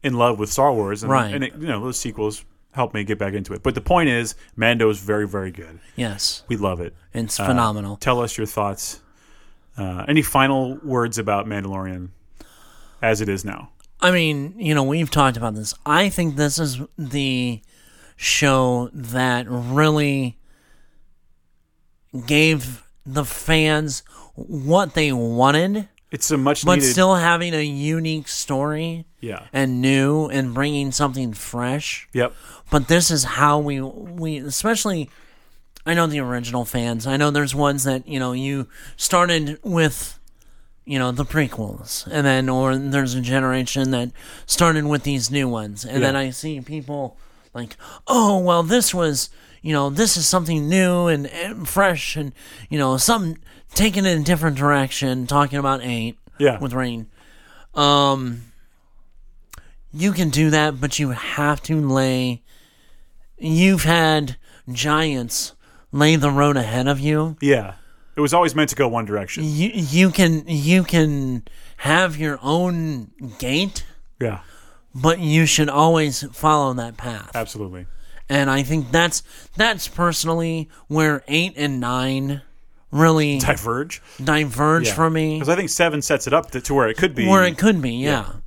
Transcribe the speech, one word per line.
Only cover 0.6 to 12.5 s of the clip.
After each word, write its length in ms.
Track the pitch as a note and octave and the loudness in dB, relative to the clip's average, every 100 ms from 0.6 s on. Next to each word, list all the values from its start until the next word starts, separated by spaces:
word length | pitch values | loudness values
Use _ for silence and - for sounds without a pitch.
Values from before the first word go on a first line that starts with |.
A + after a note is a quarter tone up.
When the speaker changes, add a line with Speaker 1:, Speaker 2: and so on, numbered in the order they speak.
| C#3 | 2
Speaker 1:
Wars, 280 | A#2+ G2 G#2 | 2 -2 -4
and, 80 | A2+ | 0
Speaker 2:
Right. 220 | C3+ A2 | 0 0
Speaker 1:
and 100 | C3+ | -4
it, 100 | C3 - | -8 -8
you 100 | D#3+ | -8
know, 140 | A2+ | -6
those 160 | A#2+ B2 | -6 -6
sequels 460 | B2 G#2+ G#2+ G#2+ - _ _ | -8 -6 -6 -6 -18 _ _
helped 200 | - B2 | -4 -4
me 100 | G#2+ | -2
get 140 | G2+ G2+ | -4 -4
back 160 | G2 | -4
into 200 | G2+ F#2+ | -6 -8
it. 100 | F#2+ | -6
But 100 | C3+ | -4
the 80 | B2+ | -4
point 280 | - F3 D#3+ | 2 2 4
is, 260 | A#2+ A#2 - - - | 0 -2 -10 -16 0
Mando 340 | A2+ A#2+ A2+ | 2 4 2
is 100 | G#2 | 2
very, 280 | G2 G#2+ G#2 | -2 -2 -2
very 220 | G2+ F#2+ | -4 -8
good. 280 | F2 - E2+ - - | -10 -18 -20 -18 -8
Speaker 2:
Yes. 480 | A#2+ G2+ - - - | -6 -4 -6 -6 -6
Speaker 1:
We 60 | A#2 | -2
love 220 | G2+ F2 | -2 -4
it. 120 | E2+ - _ | -8 -12 _
Speaker 2:
It's 260 | - A2+ - | -8 -6 -4
Speaker 1:
Uh, 80 | G2+ | 0
Speaker 2:
phenomenal. 480 | B2 A2+ G#2+ G2+ G2+ | 2 0 -2 -8 -6
Speaker 1:
tell 260 | - B2 | 0 0
us 160 | A#2 - | 0 -4
your 80 | G#2+ | -6
thoughts. 540 | - G2+ F#2+ - - _ _ _ - - - _ - | -2 -4 -4 -10 -12 _ _ _ -20 -20 -20 _ -10
Uh, 260 | F#2+ F2+ G2 | -8 -8 0
any 140 | D#3 | 0
final 560 | - C3+ C3+ C3+ C3 C3 | 2 2 2 2 -2 -6
words 340 | D3 B2+ A#2 A2+ | -4 -2 -2 -2
about 300 | G#2+ G2+ G#2+ | -2 -2 -2
Mandalorian 600 | G#2 G2 F#2+ F#2+ F#2 F2+ - _ - - | -6 -6 -8 -8 -10 -12 -16 _ -20 -20